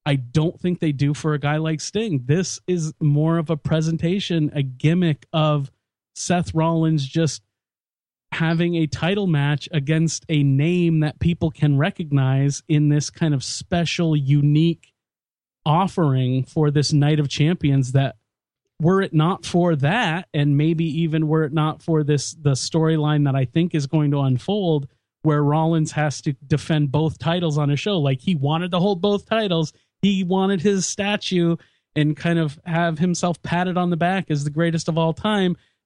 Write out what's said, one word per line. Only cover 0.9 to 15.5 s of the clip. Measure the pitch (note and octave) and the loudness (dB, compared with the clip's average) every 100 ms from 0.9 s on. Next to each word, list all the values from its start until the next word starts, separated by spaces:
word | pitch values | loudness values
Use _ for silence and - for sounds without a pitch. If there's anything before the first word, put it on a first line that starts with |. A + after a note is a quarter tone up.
do | C3+ C#3+ | 0 -2
for | D3 D#3+ | 0 -2
a | D3+ | -2
guy | C#3+ D3+ | -2 -2
like | D#3+ D#3 | -2 -4
Sting. | - G#3 A3+ C#3 B2 | -4 -4 -2 -4 0
This | D#3+ F3+ - - | 0 0 -6 -4
is | F3+ D#3 - | -2 -2 -2
more | D3+ D3 D#3+ E3 | 0 2 2 0
of | D#3 | 0
a | D#3 | -4
presentation, | - D#3+ D#3+ E3 E3 G3 - E3 D3+ | 0 0 0 -2 -2 -2 -2 0 0
a | D3+ | -2
gimmick | C3+ B2+ D3+ F3 E3+ C#3+ - | -4 0 0 2 2 0 -4
of | D#3+ D#3 D3 C3+ _ _ _ _ | 0 2 0 -2 _ _ _ _
Seth | - - F3 E3 | -12 -2 -2 0
Rollins | D#3+ E3 E3 D#3+ D#3 C3+ | 0 0 2 2 0 -2
just | E3 D#3 - _ _ _ _ _ _ _ _ _ | -2 -2 -2 _ _ _ _ _ _ _ _ _
having | - E3 E3 F3 E3 | -4 -2 0 0 0
a | D#3 | -2
title | - D#3+ G3+ F#3+ | -2 -2 0 0
match | D3+ C#3+ D3 - | 0 0 -2 -4
against | D#3 C3+ D#3+ E3 - - | -6 -2 0 0 -4 -2
a | D3+ | 0
name | C#3+ C3+ D#3 F3+ E3+ D#3+ | 2 2 2 2 2 2
that | D3+ - | 0 0
people | E3+ E3+ E3 | -2 0 -4
can | - D3+ C#3 | 0 0 2
recognize | F3 - D#3 C#3+ C3 C3+ C#3 C#3 - | 0 -2 -2 0 2 2 0 -2 -2
in | D3+ D3 | 0 2
this | D3 - | 2 -2
kind | - D#3+ | -4 -2
of | C#3 | -2
special, | - - - F3 E3 - E3 D3+ | -4 -10 -4 -2 -2 -2 0 0
unique | C3+ D3 D3 D3+ E3+ D#3+ _ _ _ _ _ _ _ | 2 2 4 4 2 0 _ _ _ _ _ _ _